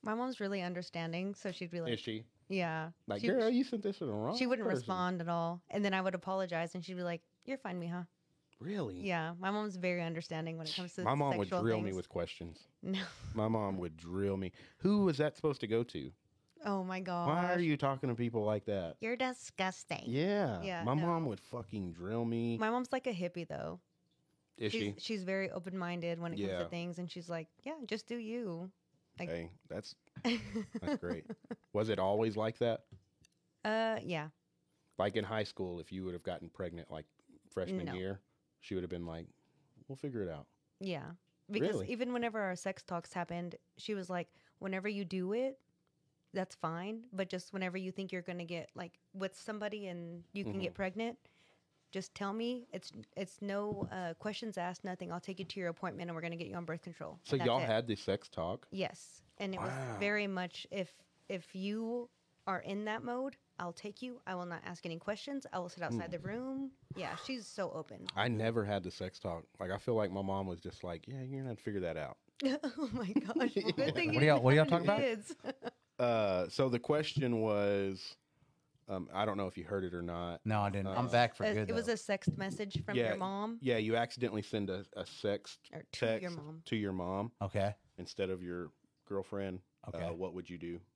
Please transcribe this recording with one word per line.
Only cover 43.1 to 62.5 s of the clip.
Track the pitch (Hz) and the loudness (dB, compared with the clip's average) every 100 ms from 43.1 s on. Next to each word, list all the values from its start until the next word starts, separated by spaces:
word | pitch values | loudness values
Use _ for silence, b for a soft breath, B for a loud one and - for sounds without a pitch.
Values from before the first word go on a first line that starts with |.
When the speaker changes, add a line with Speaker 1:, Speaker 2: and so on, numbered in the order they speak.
Speaker 1:
happened, | 185 175 175 175 - _ - | -4 -2 -4 -4 -8 _ -14
she | - | -4
was | 208 180 | -4 -2
like, | 180 170 b b b | -4 -4 b b b
"Whenever | 190 190 202 | -2 -2 0
you | 202 185 | -2 0
do | 185 180 | 0 2
it, | 220 262 262 _ _ _ _ _ _ _ | 2 0 -2 _ _ _ _ _ _ _
that's | 185 185 - | -4 -4 -4
fine. | 160 165 190 220 240 | -4 -2 -4 -8 -8
But | 190 185 | -4 -2
just | 185 - | -2 -4
whenever | 190 185 185 | -2 -2 -2
you | 185 | -4
think | 185 190 | -4 -4
you're | 185 | -4
gonna | 175 175 170 | -4 -6 -4
get, | 170 - - | -6 -6 -10
like, | 127 _ _ | -12 _ _
with | 196 190 190 | -6 -6 -4
somebody | - 214 208 214 202 | -8 -4 -4 -4 -6
and | 175 170 175 175 | -6 -8 -12 -10
you | 196 | -4
can | 202 196 | -2 -2
get | 180 | -4
Speaker 2:
Mm-hmm. | 175 | -2
Speaker 1:
pregnant, | 190 185 226 - b b b b b _ _ | -4 -2 -4 -4 b b b b b _ _
just | 190 190 - | -8 -8 -6
tell | 202 | -4
me. | 214 233 247 240 | -2 -2 -2 -6
It's, | 185 - - 110 - | -10 -10 -16 -12 -6
it's | 190 - | -8 -6
no, | 202 202 208 202 190 | -2 -2 0 -2 -2
uh, | 185 175 165 | -2 -4 -4
questions | 208 208 226 190 | -6 -4 -6 -2
asked, | 175 180 | -4 -4
nothing. | 196 180 175 | -6 -6 -4
I'll | 170 | -6
take | 190 180 | -6 -8
you | 190 | -6
to | - | -4
your | 175 | -4
appointment, | 165 185 - 175 | -2 -6 -6 -6
and | 165 | -4
we're | |
gonna | 165 165 | -4 -4
get | 165 | -6
you | 175 | -6
on | 165 | -4
birth | 165 | -6
control." | - 165 156 156 | -8 -10 -10 -10
Speaker 2:
So | - 139 | 0 4
Speaker 1:
And | |
that's | 120 | 6
Speaker 2:
y'all | 123 | 6
Speaker 1:
it. | 151 | 6
Speaker 2:
had | 110 120 | 4 4
the | 104 | 0
sex | - 101 - | 2 0 0
talk? | - 82 98 - | -2 0 -2 -6
Speaker 1:
Yes. | 196 185 - - - - _ | -4 -4 -4 -18 -20 -20 _
And | 202 | -4
it | 190 | -2
was | - | -2
Speaker 2:
Wow. | 135 131 107 | -2 -4 0
Speaker 1:
very | 202 208 202 | 2 4 2
much, | 190 180 - - | 0 -2 -6 -6
if, | 196 180 - _ _ _ | -4 -4 -6 _ _ _
if | 190 - 185 | -6 -6 -4
you | 196 214 226 240 240 _ _ _ | -2 0 0 -2 -4 _ _ _
are | - | -4